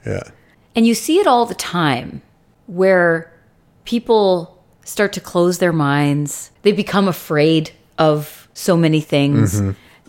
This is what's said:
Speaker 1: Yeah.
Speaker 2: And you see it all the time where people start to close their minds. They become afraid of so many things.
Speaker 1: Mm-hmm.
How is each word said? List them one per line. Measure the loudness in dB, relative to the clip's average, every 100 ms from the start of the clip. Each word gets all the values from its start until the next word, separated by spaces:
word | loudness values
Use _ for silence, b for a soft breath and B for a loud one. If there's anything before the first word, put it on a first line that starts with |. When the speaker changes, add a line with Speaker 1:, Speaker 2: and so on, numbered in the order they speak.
| -10
Speaker 1:
Yeah. | -10 -10 -20 b b b
Speaker 2:
And | 0 0
you |
see | 0 0 0
it | 2
all | 0 0
the |
time | -6 -8 -2 -2 -2 -6 -16 -20 _ _ _ -12
where | -2 2 4 2 0 -4 _ _ _ _ _
people | -6 -6 0 2 2 0 -4 -16 _ _
start | -12 -4 -4
to | -4
close | -6 0 0 2
their | 0
minds. | 0 0 0 0 0 -4 -8 -16 _
They | 0
become | 0 -2 0 0
afraid | -2 -4 0 2 2 -2 -10 _ 0
of | 2 2 -4 -16 -20
so | -6 0 2
many | 4 2
things. | 0 0 2 2 2 0
Speaker 1:
Mm-hmm. | -2 -4 b b